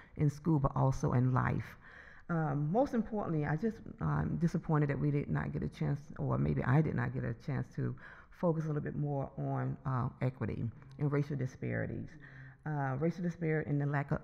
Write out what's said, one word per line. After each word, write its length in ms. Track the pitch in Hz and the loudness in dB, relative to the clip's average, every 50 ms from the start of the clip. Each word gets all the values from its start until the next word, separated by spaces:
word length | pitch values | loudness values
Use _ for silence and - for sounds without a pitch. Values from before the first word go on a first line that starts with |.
| - - - | -20 -10 -2
in 140 | - 151 143 | 0 2 2
school, 280 | - - - 170 160 143 | 2 0 2 2 4 4
but 140 | 135 139 - | 4 2 2
also 380 | 135 135 135 135 - 151 143 | 4 2 2 2 2 2 4
in 200 | - 123 127 127 | 4 4 4 4
life. 440 | 127 127 123 131 - - 113 - - - - - - - - - - - - - | 4 4 4 2 0 -2 -4 -6 -12 -18 -20 -20 -20 -20 -20 -20 -20 -12 -4 -2
Um, 400 | 170 160 156 147 139 143 147 151 | 0 0 0 0 0 0 0 2
most 220 | 185 240 285 277 | 4 4 4 4
importantly, 540 | 254 226 220 - 226 208 - - 165 151 147 | 2 0 0 0 -2 -2 -2 0 0 0 2
I 100 | - 151 | 0 0
just, 220 | 156 226 220 214 - - - - - | 0 0 -2 -2 -4 -10 -12 -6 -2
I'm 360 | - 156 147 147 151 - - | 0 0 2 2 2 0 0
disappointed 540 | 151 170 165 - 170 - - 160 147 151 143 | 2 2 2 2 2 0 2 4 4 4 4
that 80 | 139 - | 2 2
we 120 | 147 147 | 2 2
did 200 | 143 147 - - | 2 2 0 0
not 220 | 151 143 - 147 | 0 0 0 -2
get 100 | 143 151 | -2 -4
a 60 | - 151 | -4 -4
chance, 320 | - - 156 143 143 147 - - 160 - | -4 -2 -2 0 -2 -2 -4 -8 -6 -4
or 180 | 147 131 127 | -2 0 0
maybe 260 | 131 143 147 147 135 - | 2 2 2 2 2 4
I 180 | - 131 156 | 6 6 6
did 120 | 156 - - | 6 4 2
not 200 | - 120 127 127 | -2 -2 -2 -4
get 100 | 131 123 | -4 -4
a 100 | 127 113 - - | -4 -6 -6 -6
chance 200 | - 131 120 123 - - | -4 -4 -4 -4 -6 -6
to 180 | 147 127 123 120 - - - - - - - | -4 -4 -4 -4 -8 -12 -18 -18 -20 -20 -18
focus 340 | - - - 170 156 160 156 | -6 0 2 2 2 2 0
a 20 | 156 | -2
little 140 | 147 147 | -2 -2
bit 140 | 143 147 - | -2 -4 -4
more 340 | 147 147 147 143 139 135 - - - | -2 -2 0 0 -2 -2 -4 -4 -4
on, 380 | 143 139 135 131 127 131 131 - - | -2 -2 -2 -2 -2 -2 -4 -4 -4
uh, 220 | 135 131 123 117 131 - - | -2 -2 0 -2 -2 -2 -2
equity 420 | 127 131 131 - 117 98 - - 120 113 - - - - - - | -2 -2 -2 -2 -4 -4 -2 -2 -4 -4 -6 -8 -16 -12 -4 -2
and 120 | 147 143 | 0 2
racial 260 | 143 143 147 147 147 | 2 2 0 0 -2
disparities. 720 | 131 127 131 - - 127 123 117 113 110 113 117 110 107 - - - - - - - - - - - - | -4 -4 -4 -6 -6 -4 -2 -2 -2 -2 -2 -4 -6 -8 -10 -12 -16 -18 -18 -18 -18 -18 -18 -16 -10 -6
Uh, 300 | 151 151 143 139 131 131 131 | -4 -2 -2 -2 -2 0 0
racial 240 | 160 175 170 - | 0 0 0 0
disparity 480 | 175 175 - - 165 156 156 156 - - | -2 -4 -2 -2 0 0 2 2 2 2
and 100 | 143 143 | 2 2
the 60 | 143 | 2
lack 240 | 143 147 139 139 - | 2 0 0 0 0
of 80 | 147 - | -2 -2